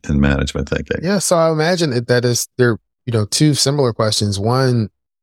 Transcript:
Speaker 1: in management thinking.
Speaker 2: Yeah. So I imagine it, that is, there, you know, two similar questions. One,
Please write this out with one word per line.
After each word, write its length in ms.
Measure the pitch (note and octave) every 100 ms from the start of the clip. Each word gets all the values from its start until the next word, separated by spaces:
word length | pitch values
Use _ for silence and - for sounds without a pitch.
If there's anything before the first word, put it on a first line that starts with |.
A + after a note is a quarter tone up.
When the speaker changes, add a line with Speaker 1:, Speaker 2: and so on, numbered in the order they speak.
| -
Speaker 1:
in 120 | D2
management 480 | C#2+ C#2 C#2+ - C#2
thinking. 300 | - - -
Speaker 2:
Yeah. 160 | E3+ G3+
So 160 | - E3+
I 140 | E3
imagine 400 | D#3 D#3 F3+ E3
it, 160 | A#2+ A#2
that 160 | B2
is, 240 | B2 A#2+ - -
there, 200 | B2 G#2+ _ _ -
you 60 |
know, 120 | A#2 G#2
two 280 | - D#3
similar 380 | C#3 - D3 B2+
questions. 460 | G#2+ A2 G#2 G#2 G2
One, 500 | G#2 B2+ C3 A#2+ G#2+ - _ _